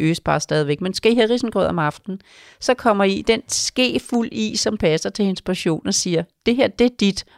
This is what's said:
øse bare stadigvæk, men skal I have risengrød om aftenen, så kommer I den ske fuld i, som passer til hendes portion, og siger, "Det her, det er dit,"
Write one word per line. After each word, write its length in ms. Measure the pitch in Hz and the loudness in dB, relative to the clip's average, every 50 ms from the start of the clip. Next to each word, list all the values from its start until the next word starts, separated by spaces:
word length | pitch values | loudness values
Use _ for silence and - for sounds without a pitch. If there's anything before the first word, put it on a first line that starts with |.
| 156 160 | 0 0
øse 120 | 170 - | 0 -2
bare 180 | - 160 147 151 | -2 -2 -2 -2
stadigvæk, 400 | - - 151 156 151 143 147 - | -2 0 0 0 0 0 -2 -2
men 140 | 175 185 185 | -4 -6 -4
skal 180 | - - 220 | 0 2 2
I 20 | 233 | 4
have 160 | 247 220 214 | 4 2 2
risengrød 360 | 240 247 247 220 - 196 175 | 0 -2 -2 -2 -2 0 0
om 120 | - 170 170 | 0 0 0
aftenen, 420 | 151 147 - - - - 185 190 _ _ - - - - - - | -2 -2 -4 -6 -10 -12 -12 -12 _ _ -20 -20 -20 -20 -20 -6
så 140 | - - 254 | -2 -2 0
kommer 300 | - - 240 208 196 196 | 2 2 2 2 4 2
I 200 | 196 196 208 220 | 2 2 0 0
den 160 | - 226 226 - - | 0 0 0 0 -4
ske 520 | - - - - - 254 254 247 - 247 - - | -6 -4 -4 -2 0 0 0 2 0 -2 -4 -2
fuld 180 | 247 240 226 - | -2 -2 -2 -2
i, 240 | - 220 220 214 - | -4 -4 -4 -2 -2
som 200 | - - 220 214 | -2 -2 -2 -2
passer 340 | - - 160 156 160 - 196 | 0 2 2 2 0 -2 -4
til 140 | - - 208 | -2 0 0
hendes 180 | 196 185 - | 0 0 -2
portion, 440 | - - 185 - - 180 160 - - | -4 -4 -4 -2 0 -2 -2 -2 -2
og 80 | - 196 | -4 -2
siger, 280 | - - 180 170 165 170 - _ _ - | -2 -2 0 -2 -2 -2 -4 _ _ -2
"Det 100 | 233 240 | 0 2
her, 120 | 254 247 202 | 2 2 2
det 160 | - - 240 | 4 4 2
er 100 | 247 247 - | 2 2 2
dit," 240 | 208 196 190 - - _ _ | 0 0 0 0 -6 _ _